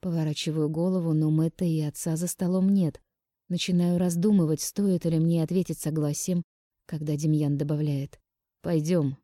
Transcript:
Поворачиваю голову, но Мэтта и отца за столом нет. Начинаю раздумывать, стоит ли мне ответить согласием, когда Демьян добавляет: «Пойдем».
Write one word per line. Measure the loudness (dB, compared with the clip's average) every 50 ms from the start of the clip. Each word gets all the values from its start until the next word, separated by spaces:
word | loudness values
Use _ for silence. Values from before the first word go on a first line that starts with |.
Поворачиваю | -4 -2 -2 0 0 -2 -2 -4 -4 -4 -2 0 -2 0
голову, | 0 0 0 0 0 0 0 0 0
но | 2 2 2
Мэтта | 2 2 2 0 -2 -2 -2
и | 0 0 0
отца | -2 -4 -6 -6 -6 -4 -4
за | -4 -4
столом | -6 -4 _ -2 0 0 2 2 4
нет. | 4 4 2 0 -2 -6 _ _ _ _ _ _ _ _ _ _
Начинаю | -6 -4 -2 0 2 2 2 2 2 2
раздумывать, | 2 0 0 2 2 4 4 4 4 2 0 -2
стоит | -4 -6 -4 -2 0 0 0 0 0
ли | 0 0 2
мне | 2 2 2 2
ответить | 0 0 0 -2 -2 -2 -6 -6
согласием, | -4 -4 -2 0 -2 -2 -2 -4 -4 -2 -2 -4 -4 _ _ _ _ _ _ _ _
когда | -10 -10 -6 -4 -4 -4
Демьян | 0 0 2 2 2 2 0 0
добавляет: | -2 -2 -2 -2 -2 -2 -2 -2 -4 -6 -8 -12 _ _ _ _ _ _ _ _ _
«Пойдем». | -4 0 0 0 2 2 2 2 2 0 -2 -6